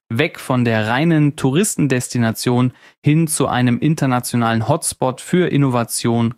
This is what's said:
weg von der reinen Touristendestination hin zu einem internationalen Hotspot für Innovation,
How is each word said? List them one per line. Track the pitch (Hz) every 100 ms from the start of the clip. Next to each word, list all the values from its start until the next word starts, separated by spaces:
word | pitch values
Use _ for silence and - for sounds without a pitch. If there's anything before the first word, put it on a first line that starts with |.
| -
weg | 117 160 -
von | - 127
der | 120 110 107
reinen | 123 165 156 147 143
Touristendestination | 135 139 214 - 147 127 - 123 117 113 - 123 127 - - _
hin | - 156 165
zu | - 131
einem | 120 123 120
internationalen | 151 156 139 123 - 120 117 113 113
Hotspot | 165 - - 127 123
für | - 180 175
Innovation, | 143 139 123 113 - 117 117 117